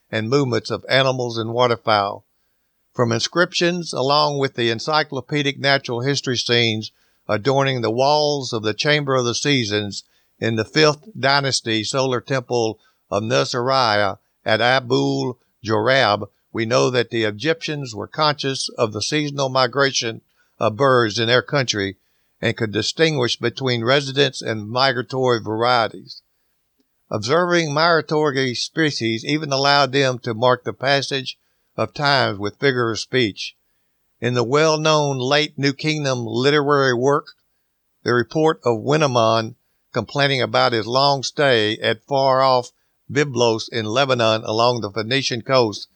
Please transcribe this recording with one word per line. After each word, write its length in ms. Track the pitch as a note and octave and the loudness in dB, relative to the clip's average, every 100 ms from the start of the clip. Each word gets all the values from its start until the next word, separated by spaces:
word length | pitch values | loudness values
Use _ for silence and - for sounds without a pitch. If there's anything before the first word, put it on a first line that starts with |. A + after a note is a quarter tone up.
| _ | _
and 200 | A2 A2 | -6 0
movements 400 | C#3 C3+ A2 - | 0 2 -2 -2
of 140 | G#2 - | -6 -2
animals 480 | B2+ C3+ B2+ B2 A2+ | 0 2 0 -4 -6
and 160 | A2+ | -4
waterfowl. 720 | A#2 B2 A#2 - G#2+ G2+ G#2 _ _ _ _ _ _ _ | 2 2 2 2 2 2 -4 _ _ _ _ _ _ _
From 180 | - A#2 | -2 0
inscriptions, 800 | A#2 - E3 F3+ - F3 F3+ E3 | 0 -2 0 0 0 -2 -2 -6
along 460 | - C3 C#3+ D3 D3 | -4 0 2 4 4
with 160 | C#3 | 2
the 160 | - A#2 | 0 0
encyclopedic 880 | A2+ - D#3 D3+ C#3 - D3 C#3+ B2+ | 0 0 -2 0 -4 -4 -2 -2 -2
natural 420 | C3+ C#3 - A#2+ | 0 0 0 -4
history 360 | C3 C#3 - A#2+ | -2 -2 -2 -4
scenes 540 | - A#2+ A#2 A2 A2 _ _ _ - | 0 2 2 0 -6 _ _ _ -4
adorning 520 | G#2 G#2 C3+ C3+ C3 | -2 0 0 2 0
the 120 | A2 | -2
walls 600 | A#2 C3+ D3+ D3 D3 B2+ | 0 2 2 2 -2 -4
of 100 | A#2 | -4
the 120 | G#2+ | -4
Chamber 400 | G#2 D3+ D3 C#3+ | -2 0 0 0
of 100 | C3+ | 0
the 120 | A#2+ A2+ | 0 -2
Seasons 640 | D3 C#3 A2 G#2 G2+ G2 - _ _ - | 0 0 0 -2 -4 -8 -16 _ _ -6
in 160 | A2 A2+ | -4 -2
the 80 | |
Fifth 440 | G#2+ D3 D3+ D3 - - | -2 2 2 2 -6 -4
Dynasty 680 | C3 C#3+ C3+ B2 - A2 | 0 2 0 -4 -2 -4
Solar 360 | G#2+ C#3 C3 B2+ | -2 -2 0 -2
Temple 600 | - C3+ B2 A#2+ A2+ G#2 _ _ - | -4 -6 -2 0 0 -4 _ _ -6
of 120 | G2+ | -4
Nasiriya 960 | A2 C3+ C#3 C3 B2 C3+ A#2+ G#2 G2+ G2 _ _ | 0 0 -2 -2 0 2 2 2 0 -4 _ _
at 160 | - A2 | -2 0
Abul 800 | A#2+ C3 B2 C3+ C#3 C#3 C3 A#2+ _ _ | 2 0 0 0 0 -2 -4 -8 _ _
Jorab, 680 | G#2 G#2+ A2 C3+ A2+ G#2 G#2 _ _ | -4 0 2 2 2 0 -4 _ _
we 140 | A2 A2+ | -6 0
know 240 | B2+ C#3 | 2 2
that 200 | B2 A#2 | 0 -2
the 120 | A#2 | -2
Egyptians 720 | A2 G#2 C#3 D#3+ - D3+ C3+ | -2 -2 -4 -4 -4 -8 -8
were 140 | G#2 G2+ | -10 -10
conscious 600 | - D3+ D3 C#3 C3 - | -2 -2 0 -4 -6 -6
of 220 | - A#2 | -2 -2
the 100 | G#2 | -2
seasonal 460 | - D3+ D3 C#3+ C3+ | -4 -4 -4 -4 -2
migration 760 | C3 B2+ B2 C#3 B2+ A#2+ A2+ - _ _ - | 0 0 2 0 0 -4 -8 -14 _ _ -4
of 180 | A2 G#2+ | -2 2
birds 440 | C#3 B2+ A2+ G2+ | 2 4 2 0
in 80 | A2+ | 0
their 140 | B2 | 0
country 560 | - C#3+ B2+ G#2+ G2 F#2+ _ _ _ _ | 0 -2 -2 -2 -4 -6 _ _ _ _
and 160 | A2+ A2 | -4 -2
could 160 | A2+ | -2
distinguish 640 | G2+ A2 - D#3+ D3+ A#2 - | -2 -2 0 0 2 -2 -2
between 480 | A#2+ - C3 A#2+ | -4 -4 -4 -2
residents 580 | A2+ C#3 C3+ C3 C#3 - | 2 0 0 0 0 -2
and 280 | A#2+ A2 G#2 | -6 -6 -4
migratory 680 | A#2+ C3+ B2 B2 C3 B2+ A#2+ | 0 0 0 -4 -2 0 0
varieties. 840 | G#2 A2 A#2 B2 G#2+ F#2 C3 - _ _ _ _ _ _ _ _ - | -2 -2 2 2 0 -4 -18 -20 _ _ _ _ _ _ _ _ -10
Observing 640 | G#2+ G#2 D#3 F3 F3 D#3+ | -6 -2 0 2 0 0
migratory 800 | C#3+ E3+ E3 D3+ D#3 D3+ C3+ C3 | 2 2 2 0 0 0 0 -2
species 720 | A#2 - - D#3+ - A2+ A2+ | -4 -6 -2 -2 0 -2 -4
even 280 | C#3 D3+ D#3 | -2 -4 -2
allowed 400 | C3+ C#3 C#3+ C#3 | 0 4 4 4
them 260 | C#3 C3+ B2+ | 2 0 -2
to 160 | - | -6
mark 300 | A2 B2 B2 | 0 2 2
the 80 | - | -2
passage 640 | G#2+ B2+ C#3 C3 C#3 B2+ - _ _ _ | -6 0 0 0 -6 -8 -12 _ _ _
of 200 | - A2+ | -6 -6
times 440 | - D3 C#3 A#2 G2+ | -2 0 2 2 -2
with 200 | G2+ - | -6 -2
vigorous 420 | C#3+ B2+ A2+ G#2+ | 0 0 0 -4
speech. 560 | - C3 A2+ F#2+ - - _ _ _ _ _ _ | -4 -2 0 -2 -12 -16 _ _ _ _ _ _
In 140 | A#2 | -4
the 80 | B2 | -2
well-known 760 | A#2 C#3 D#3+ D#3 D#3 D#3 D3 C3+ | 0 2 2 2 2 2 2 -2
late 400 | B2+ C#3+ D3+ C#3+ | 0 0 0 -2
New 160 | C#3 | -2
Kingdom 540 | C#3 D#3 D3+ C#3 B2+ A2+ | 0 -2 -2 -2 -2 -2
literary 640 | A2+ C3 D3+ C#3 C#3+ C3+ | 0 2 4 4 2 2
work, 360 | A#2+ C3 C#3+ - - _ _ _ _ _ _ | 2 2 0 -2 -18 _ _ _ _ _ _
The 100 | A2 | 0
Report 480 | A#2+ A2+ D#3+ D#3 D#3+ | 0 0 0 0 2
of 180 | B2 A2+ | 0 0
Winnemon, 720 | A2 D3+ D3 A#2+ A2+ A2+ A2 B2 _ _ _ | 0 2 2 4 4 2 0 -8 _ _ _
complaining 500 | B2 G#2 C#3+ C#3 C3+ | -8 -4 0 0 0
about 300 | A2 B2 B2+ | 0 2 2
his 160 | A#2 G#2+ | 0 0
long 340 | B2+ C#3+ C#3+ | 2 2 0
stay 560 | A#2 - C#3+ A#2+ G#2+ A2 | -2 0 2 2 2 0
at 240 | A2+ A2+ | -2 -4
far-off 720 | - C#3 C3+ C3 C3+ B2+ B2 _ _ _ - | -4 0 2 2 4 2 0 _ _ _ -6
Byblos 600 | C3 D3 A#2 A#2+ A2 - | -2 -2 2 2 2 -2
in 160 | A2+ G#2+ | -6 -2
Lebanon 560 | A#2 C#3 B2+ A2+ A2 | 0 0 2 2 0
along 360 | A2 G#2+ A#2 B2 | 0 2 2 2
the 100 | G#2 | -4
Phoenician 500 | A2 A2 C3 C3 A#2+ | -6 -4 -2 -2 -6
coast 460 | - C3 A#2 G2 - | 0 2 2 -2 -14